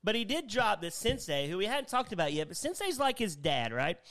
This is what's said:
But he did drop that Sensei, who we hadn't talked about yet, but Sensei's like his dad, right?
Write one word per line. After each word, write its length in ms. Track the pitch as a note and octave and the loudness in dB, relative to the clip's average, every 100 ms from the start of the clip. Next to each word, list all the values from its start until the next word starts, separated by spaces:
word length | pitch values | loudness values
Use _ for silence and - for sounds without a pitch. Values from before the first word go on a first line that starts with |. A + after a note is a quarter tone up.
But 100 | F#3 A3 | 0 2
he 80 | |
did 240 | G#3+ D4+ C#4 | 2 -2 0
drop 320 | A3 A3+ G3 | 2 2 2
that 100 | E3+ | -2
Sensei, 560 | - A3+ C4+ - C#3+ C#3+ | -2 0 0 0 0 0
who 80 | F3+ | 0
we 60 | G3+ | 0
hadn't 220 | C#4 - | 0 0
talked 240 | B3+ B3 | -2 0
about 200 | F#3+ D#3 | 0 2
yet, 160 | D3 D#3 | 0 -2
but 80 | E3+ | -2
Sensei's 400 | D4+ F4+ G4 C4+ | -4 -2 -2 2
like 200 | C#4 B3 | 2 2
his 180 | A3 D3 | -2 -2
dad, 360 | D3 C#3 A#2 | 0 0 0
right? 240 | A#2 C#3+ F3 - | 0 0 -2 -8